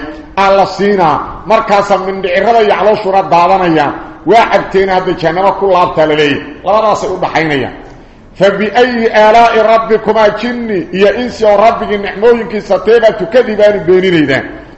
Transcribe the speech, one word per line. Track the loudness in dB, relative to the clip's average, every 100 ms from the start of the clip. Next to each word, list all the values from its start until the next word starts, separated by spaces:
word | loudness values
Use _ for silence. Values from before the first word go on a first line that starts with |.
| -4 -14 -10 -2
aa | 2
la | 2 0
siinaa. | 0 0 2 2 0 -6 -10 -2
Markaasaa | -2 2 0 2 0
mindhicirada | -2 -4 -2 0 2 2
iyo | 2 2
calooshuna | 0 0 0 -2
daadanayaan. | 2 2 2 2 2 0 0 -4 -14 -8 2
Waa | 2 4
cabteen, | 0 0 -2 0
hadda | 0 -2
jahannama | -2 -2 0 0
ku | 0 2
laabtaa | 2 2 0 0
la | 2
leeyahay. | 0 -2 -8 -8
Labadaasay | -2 0 0 -2 -4
u | -6
dhaxaynayaan. | -4 -2 -2 -2 -4 -10 -20 -20 -20 -20 -14
فبأي | -2 0 0 -2 0 0 0 0 2 4
آلاء | 4 4 2
ربكما | 2 2 2 -2 0 2 2
jinni | 0 -6 -6 -6 -6 -4
iyo | 0 0
insi | 0 -4 -2 2
oo | 4
rabbigii | 2 0 -4 -6
nicmooyinkiisa | -6 -4 -2 -2 -4 -8 -4 -2
teebaa | 2 2 2
tukadibaani | 0 0 0 0 2 2 2
beeninaydaan. | 2 2 2 2 0 -2 -4 -14 -20